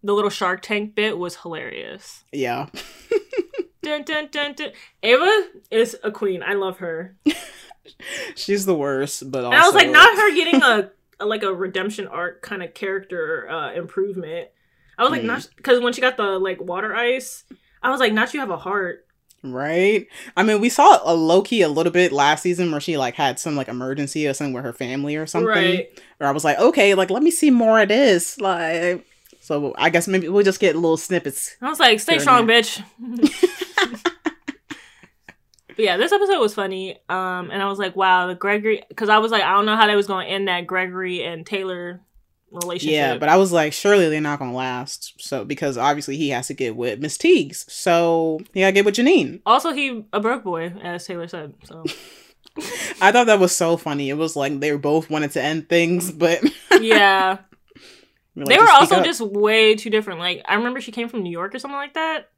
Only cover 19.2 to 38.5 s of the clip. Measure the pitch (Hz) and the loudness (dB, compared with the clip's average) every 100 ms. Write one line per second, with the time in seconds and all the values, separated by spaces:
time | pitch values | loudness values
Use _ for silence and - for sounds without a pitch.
19.2 | _ _ 135 127 143 165 190 220 220 - | _ _ -12 -8 -4 0 2 2 -2 -20
20.2 | - - 214 214 233 - 311 415 151 170 | -10 -2 2 2 0 6 8 8 4 0
21.2 | 160 180 - 233 170 147 170 170 180 139 | 4 4 2 2 2 2 0 2 2 2
22.2 | 143 151 180 175 180 151 143 156 127 - | 2 2 -2 -2 -2 -2 -4 -4 -4 -2
23.2 | 139 123 165 147 131 123 131 139 143 160 | -2 -2 -4 -4 -4 -6 -6 -6 -6 -4
24.2 | 147 135 147 127 135 117 123 135 143 151 | -4 -4 -6 -6 -8 -8 -8 -6 -6 -6
25.2 | 156 175 180 208 185 185 - - - _ | -6 -2 0 2 0 0 -6 -16 -20 _
26.2 | 139 143 156 143 233 - 202 190 185 202 | -2 0 0 2 2 4 4 4 2 2
27.2 | 311 330 302 247 226 220 202 214 277 180 | 0 2 2 4 4 4 4 4 4 4
28.2 | - - 196 175 165 165 175 180 - _ | 0 -6 -4 -4 -4 -2 -2 -4 -8 _
29.2 | _ _ - 147 143 - 156 165 175 190 | _ _ -6 -4 -4 0 0 2 0 -2
30.2 | 165 196 196 185 190 156 170 160 - 180 | 2 2 2 4 2 2 0 0 -2 -4
31.2 | 151 - - - 254 302 269 226 214 320 | -4 -8 -12 -8 -8 2 4 4 2 0
32.2 | 285 247 226 233 226 - 190 _ 240 233 | 4 4 6 4 2 -6 -14 _ -12 0
33.2 | 294 - 359 - 370 - 370 233 339 - | 0 2 -2 -2 -6 -2 -4 -4 -8 -6
34.2 | 320 - - - _ - - _ - _ | -12 -10 -18 -18 _ -20 -20 _ -20 _
35.2 | - _ _ _ _ - 214 175 311 392 | -20 _ _ _ _ -2 0 2 2 2
36.2 | 392 381 220 214 196 190 190 - _ 185 | 2 2 0 0 -6 -6 -10 -14 _ -4
37.2 | 185 180 180 196 196 196 196 185 190 185 | -4 -6 -6 -6 -4 -4 -6 0 4 4
38.2 | 180 180 202 | 2 -4 -2